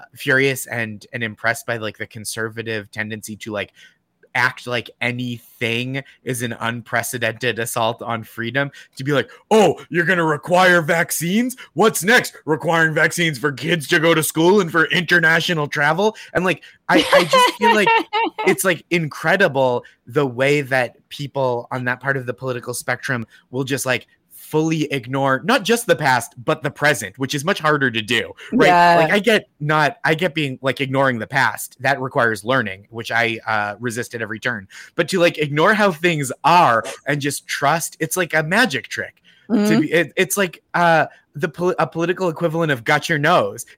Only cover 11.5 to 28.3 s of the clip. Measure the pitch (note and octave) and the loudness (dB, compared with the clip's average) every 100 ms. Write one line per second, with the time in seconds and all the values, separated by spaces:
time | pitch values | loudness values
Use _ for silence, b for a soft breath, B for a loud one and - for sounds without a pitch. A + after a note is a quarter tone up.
11.5 | - B D3 A3 - F3+ A#3+ - - C#3+ | -6 B 2 2 2 2 2 2 -6 -4
12.5 | D3+ E3 E3 D#3+ D#3 D#3+ E3+ E3 B2+ C#3+ | -2 0 2 2 2 0 2 -2 0 -4
13.5 | B2 D#3 E3+ C3 F3 E3 D#3+ D3+ D#3 F3 | -4 -2 -2 0 2 4 2 0 2 4
14.5 | G#3 E3+ E3 D#3 D#3+ E3 F3 D#3+ E3 F3+ | 4 4 2 2 0 2 2 4 2 0
15.5 | D#3+ D3 D3+ C#3+ E3 A3 - B - F3+ | -2 -2 0 0 2 0 -2 B -2 0
16.5 | D#3 B B - F3 - C#5 D#3 C5 B4 | -2 B B 0 2 4 4 4 4 4
17.5 | - A#4+ G#4+ A#4 A4+ D#4+ G#4+ G4 - F#3+ | 4 2 4 4 2 0 -2 -2 -2 -2
18.5 | - F#3+ E3 - F3 D3+ - D#3+ F#3+ F3+ | 0 0 -2 -2 -4 -4 -4 0 2 2
19.5 | C3+ B2+ B2 b b - C#3 C#3 A#2 C3+ | 2 2 0 b b -6 -2 0 0 2
20.5 | D3 B2+ C3 A#2 - - - C#3 C#3 B2+ | 2 0 -2 -2 -6 -18 -12 -8 -4 -2
21.5 | A#2+ B2 B2+ B2 B2+ C#3 C3+ B2 - C3 | -2 -6 -6 -4 -4 -4 -4 -6 -8 -6
22.5 | A#2+ B2 A#2+ - B2 - B2 A2 b b | -6 -8 -8 -6 -6 -4 -6 -8 b b
23.5 | B2+ C3+ C3 C3 A#2+ - _ _ - - | -8 -4 -4 -2 -4 -4 _ _ -20 -4
24.5 | D#3 D#3+ D#3+ C#3+ C#3+ A#2 C3+ C3+ C3 F3 | -2 0 0 -2 -4 -4 -2 0 0 0
25.5 | B3 F#3 A#3 - D#3+ C#3+ B2 - - A2+ | 0 0 0 2 2 2 0 -2 -6 -4
26.5 | D#3 D3+ - D3 D3 F#2+ B2 C3+ D3 D#3+ | -2 -4 0 0 0 -4 -6 -6 -4 -4
27.5 | G3+ D#3 D3 C3+ A2+ G#2+ A#2 E2+ | 0 0 2 0 -2 0 -2 -2